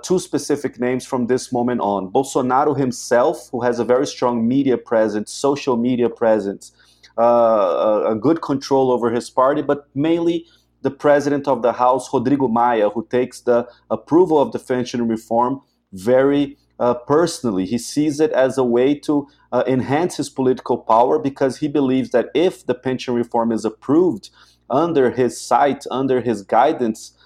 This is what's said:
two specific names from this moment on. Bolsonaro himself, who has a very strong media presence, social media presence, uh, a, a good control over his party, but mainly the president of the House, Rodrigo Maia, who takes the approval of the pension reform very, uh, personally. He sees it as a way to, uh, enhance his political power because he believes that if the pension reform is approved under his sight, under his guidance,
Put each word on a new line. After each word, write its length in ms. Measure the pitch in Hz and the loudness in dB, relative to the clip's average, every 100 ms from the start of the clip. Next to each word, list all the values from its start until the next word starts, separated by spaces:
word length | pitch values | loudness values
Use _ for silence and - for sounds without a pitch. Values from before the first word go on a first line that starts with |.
two 160 | - 180 | -2 -4
specific 600 | - 147 - 143 139 113 | -2 -6 -4 -4 -4 -6
names 260 | 123 127 - | -4 -4 -4
from 220 | 127 120 | -4 -2
this 240 | 127 - | -2 -2
moment 300 | 123 120 120 | -4 -2 -2
on. 300 | 101 98 95 | -2 -2 -2
Bolsonaro 640 | 123 135 147 127 127 151 135 | -2 -2 -2 0 0 0 0
himself, 720 | 127 - - 120 147 170 - | -4 -4 0 2 2 -2 -8
who 100 | 120 | -4
has 180 | 120 117 | -2 -2
a 60 | 113 | 0
very 220 | 123 147 | 0 0
strong 400 | - 123 120 113 | -2 -2 0 0
media 300 | 135 139 117 | 0 2 0
presence, 540 | - 113 110 104 107 | 0 0 0 -2 -8
social 460 | - 139 147 - 117 | -4 -2 -2 -2 -2
media 320 | 123 120 117 | 0 0 -2
presence, 600 | - 113 110 98 98 - _ _ _ - - | 0 2 2 0 -8 -14 _ _ _ -10 0
uh, 60 | |
a, 880 | 117 120 113 110 92 69 104 104 80 | 4 4 4 4 2 2 0 0 0
a 20 | 110 | 0
good 260 | 135 165 | 0 0
control 480 | - 139 - 135 131 | -2 -4 0 0 2
over 200 | 123 117 | 0 0
his 180 | 120 - | -2 -4
party, 320 | - 131 151 | 0 2 0
but 260 | 139 143 - | -2 -4 -4
mainly 520 | 135 160 170 170 170 - _ _ _ | -4 -2 0 0 -4 -8 _ _ _
the 80 | 131 | -6
president 580 | 135 147 143 139 143 139 | 0 2 4 2 -2 -2
of 140 | 120 | 0
the 120 | 117 | 0
House, 380 | 117 127 131 - | 2 2 0 -2
Rodrigo 360 | 131 123 139 127 | -2 0 0 0
Maia, 420 | 117 120 113 104 | 2 2 2 0
who 160 | 113 110 | -2 -4
takes 340 | 123 123 - | -2 -2 -4
the 260 | 123 120 117 - - | 0 0 0 -10 -8
approval 480 | 113 - 156 180 156 | -6 2 2 4 4
of 140 | 117 | 2
the 60 | - | -2
pension 480 | - 127 120 123 117 | -4 -4 -2 -2 -2
reform 540 | 110 - 117 123 139 _ _ _ | -4 -2 0 0 -2 _ _ _
very, 640 | 95 98 127 139 143 139 - _ - | -6 2 4 4 2 -2 -6 _ -4
uh, 160 | 120 120 | -2 -2
personally. 720 | - 151 170 - 120 95 95 | 0 2 0 -2 -4 -2 -2
He 120 | 117 | -4
sees 420 | - 147 151 143 | -4 -2 -2 0
it 120 | 156 | 0
as 260 | 123 131 135 | 2 0 0
a 60 | |
way 320 | 123 120 135 147 | 0 2 2 0
to, 260 | - 147 143 _ - | -2 -2 -4 _ -4
uh, 120 | 123 - | -2 0
enhance 500 | 131 104 147 180 - | -2 0 -2 -2 -4
his 120 | - | -8
political 480 | - 127 127 - 120 | -2 -2 0 -2 -4
power 420 | - 113 131 156 | 2 2 4 2
because 380 | 143 - 139 - | -2 -2 -2 -2
he 100 | 151 | -4
believes 420 | 147 131 131 113 | 0 0 0 0
that 180 | 120 113 | 0 0
if 320 | 143 180 - - | 0 0 -2 -6
the 80 | |
pension 400 | 123 131 127 - | -6 -4 -6 -4
reform 380 | 120 117 120 117 | -4 -2 -2 0
is 140 | 110 104 | -2 -4
approved 640 | - - 156 185 107 - _ _ _ - | -6 0 2 2 -2 -10 _ _ _ -4
under 420 | 110 170 151 123 | -2 0 2 2
his 280 | 117 120 - | 2 -2 -2
sight, 440 | - 123 143 - - | 0 2 2 -2 -6
under 300 | 127 135 127 | -4 0 0
his 200 | 117 104 | -2 -4
guidance, 720 | 98 113 147 147 117 - - _ | 0 2 2 2 -4 -4 -12 _